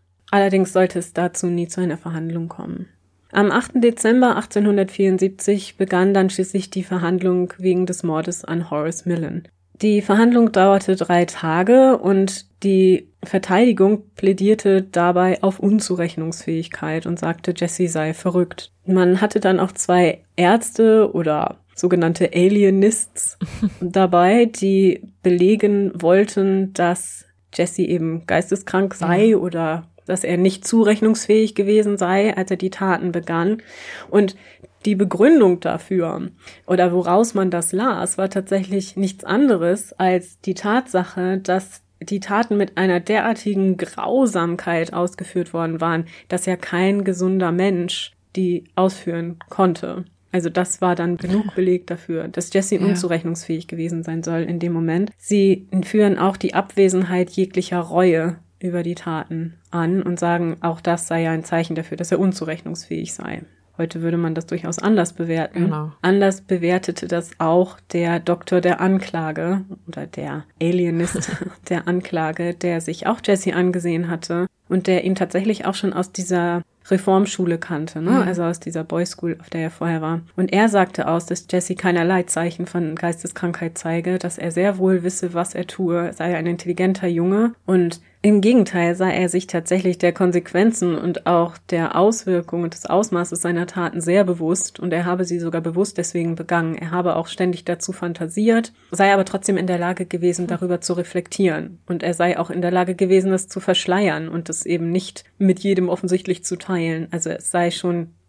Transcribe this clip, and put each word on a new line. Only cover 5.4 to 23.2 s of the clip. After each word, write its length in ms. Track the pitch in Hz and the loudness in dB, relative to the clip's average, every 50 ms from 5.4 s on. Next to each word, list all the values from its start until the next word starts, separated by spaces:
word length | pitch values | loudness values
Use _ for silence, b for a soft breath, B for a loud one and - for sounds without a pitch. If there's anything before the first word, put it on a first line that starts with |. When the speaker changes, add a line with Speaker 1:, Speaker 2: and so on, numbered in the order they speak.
| - - 208 196 196 - - | -2 0 0 0 -2 -8 -6
Speaker 1:
begann 380 | _ 196 190 190 180 185 196 196 | _ -4 0 2 2 2 4 4
dann 160 | 196 185 190 | 4 2 2
schließlich 400 | 190 - 185 190 - 196 185 - | 0 -2 -4 -2 -2 -4 -4 -4
die 120 | - 190 180 | -6 -8 -6
Verhandlung 680 | - 185 180 175 170 180 180 185 185 180 180 180 180 - - | -4 -4 -2 0 0 0 0 0 0 0 0 0 -2 -6 -4
wegen 280 | 185 190 180 180 185 | 0 0 2 2 0
des 160 | 180 180 - - | -2 -4 -4 -4
Mordes 420 | 170 156 160 160 170 175 - - | -2 -2 -2 -2 -4 -6 -8 -8
an 260 | - 165 170 170 - | -6 -4 -4 -4 -4
Horace 340 | 151 147 151 160 165 - - | -4 -4 -2 -4 -6 -6 -4
Millen. 420 | 180 175 165 160 - - 170 165 - _ _ _ _ _ - | -4 -2 -2 -4 -6 -6 -8 -10 -12 _ _ _ _ _ -2
Die 220 | - 214 208 208 202 | 0 2 2 2 2
Verhandlung 500 | - 202 214 233 240 240 240 233 214 220 | 2 4 6 6 6 6 6 4 4 4
dauerte 440 | 196 185 196 196 196 190 - 190 | 6 6 6 6 4 4 0 0
drei 280 | 190 185 - 180 175 175 | 0 0 2 2 2 2
Tage 720 | 170 - - - 160 156 175 185 208 240 262 262 262 254 - | 0 -2 -6 -4 -2 0 2 4 6 6 8 8 6 6 4
und 480 | - 190 196 190 196 190 190 - - _ _ _ - | 2 2 4 4 2 2 -2 -6 -12 _ _ _ 0
die 460 | 196 190 190 190 185 185 - - - _ _ - | 2 4 6 6 6 6 4 2 -6 _ _ -10
Verteidigung 800 | - - 190 190 - 185 190 240 247 214 185 190 196 214 208 - - _ | -4 -2 -2 0 2 4 4 6 4 6 6 4 4 4 2 -2 -10 _
plädierte 680 | - - 196 196 190 190 202 214 220 - 202 196 190 190 | -2 0 0 2 2 4 2 2 4 4 2 2 2 2
dabei 600 | 190 - 175 175 175 180 180 180 185 185 - - | 0 0 2 2 4 4 4 4 4 2 2 0
auf 160 | 196 190 - | 0 0 0
Unzurechnungsfähigkeit 1500 | - 202 208 214 190 - 180 175 170 165 165 - 160 165 165 - - - 165 160 165 165 - - - 156 156 165 165 | 0 2 2 2 2 0 -2 -2 -2 -4 -4 -6 -6 -6 -8 -8 -6 -4 -4 -4 -4 -6 -10 -8 -6 -4 -4 -4 -4
und 120 | 175 170 175 | -4 -6 -4
sagte, 360 | - 165 165 170 - - 175 | -4 -4 -4 -4 -4 -6 -4
Jesse 320 | - 175 170 - - 180 170 | -2 -4 -4 -2 -2 -2 -2
sei 260 | 160 160 156 156 165 | 0 -2 -2 -2 -4
verrückt. 560 | - - 185 170 180 180 170 - - - - _ _ _ | -4 -4 -2 0 0 0 0 -4 -12 -18 -20 _ _ _
Man 340 | - 185 185 180 180 185 190 | 0 2 4 4 4 4 4
hatte 200 | 214 208 - 220 | 2 0 0 0
dann 200 | 202 190 190 180 | 2 2 2 2
auch 120 | 185 185 - | 0 -2 -4
zwei 480 | - - - 180 180 180 160 - - _ _ _ | -6 -2 2 4 4 4 4 2 -2 _ _ _
Ärzte 720 | - 180 175 214 226 233 - - - 226 220 220 220 214 - - | 2 4 4 4 4 2 -2 0 4 4 6 6 6 6 4 2
oder 440 | 170 165 156 151 151 160 - - - _ _ _ | -2 0 0 0 0 -2 -4 -4 -8 _ _ _
sogenannte 560 | - - 180 180 180 165 165 170 165 156 - - | -2 0 2 2 4 2 2 2 2 0 0 2
Alienists 1040 | 170 180 190 208 208 202 190 196 190 196 220 226 - - - _ - | 4 4 4 6 6 4 4 6 6 4 4 4 2 -4 -8 _ -6